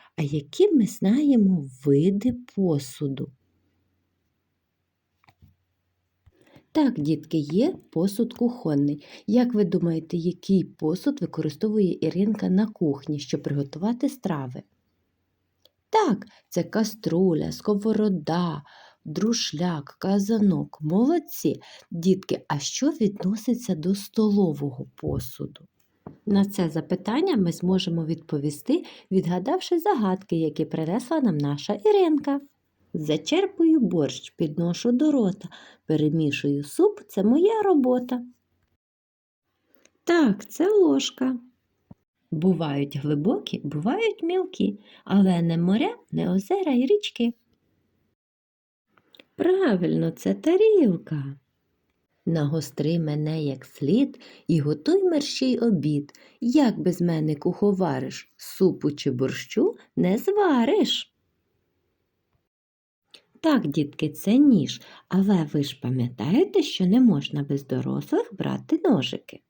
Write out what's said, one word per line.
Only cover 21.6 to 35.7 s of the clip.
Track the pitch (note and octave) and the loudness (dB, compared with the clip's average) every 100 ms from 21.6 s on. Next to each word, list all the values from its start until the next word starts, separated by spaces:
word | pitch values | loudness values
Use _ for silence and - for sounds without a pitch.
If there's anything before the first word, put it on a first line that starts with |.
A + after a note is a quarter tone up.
| - - _ | -10 -20 _
Дітки, | E3+ F3+ F#3+ - - - | -2 2 2 0 -8 -4
а | D3 | -6
що | - - C#4+ | -4 -2 -2
відноситься | D#4 G#3 - F3+ A3 - A#3+ - E3 | 0 -2 0 -4 -2 -2 -4 -2 -4
до | E3+ G3+ | -2 -4
столового | - - G#3+ G3+ F3+ C#3 C#3+ B2+ C3+ - | -4 0 2 4 2 0 -6 -8 -14 -10
посуду? | D3+ D3 - - C#3+ - - _ _ _ - - - | -6 -6 -8 -10 -12 -12 -20 _ _ _ -20 -12 0
На | G3+ G3 | 2 2
це | - E3 | 0 -2
запитання | D#3 D#3 F#3 - B3 F#4+ C4 | -2 -4 -6 -2 -2 0 2
ми | F3 | 0
зможемо | - F3+ F#3+ F#3 E3 D#3 | 0 0 0 0 -4 -4
відповісти, | D#3+ - D3 D3 D3 - D#4+ - - _ | -6 -4 -4 -4 -6 -2 -2 -4 -16 _
відгадавши | F#3+ E3 F3+ G3+ F#4 - F4 | -2 0 -2 -2 -4 -2 -2
загадки, | G4+ D#4+ G3 F#3+ - E3 | 0 0 0 -2 -2 -2
які | D#3+ D3+ D3 | -2 -2 -4
принесла | D#3+ D#3+ G#3+ - D#4+ | -4 -2 -4 -2 0
нам | A#3+ D3+ | 0 0
наша | C#3+ C#3+ - | -2 -4 -4
Іринка. | G#3 G#4+ G4+ F4 D4+ D4 C#4 - _ _ _ _ | -2 2 4 4 2 0 -4 -6 _ _ _ _
Зачерпую | E3+ D3+ D3+ - D#4+ G4 - E4 D#4+ | -8 -2 -2 0 0 0 2 4 4
борщ, | G3+ F3 C3+ - - | 4 2 0 -4 -16
підношу | - D#3+ D3+ E3+ E3+ A#3+ | -4 -4 -2 -2 -2 0
до | B3 D4+ | 2 2
рота, | C#4 G3 F#3+ - - - | 2 0 -2 -12 -18 -20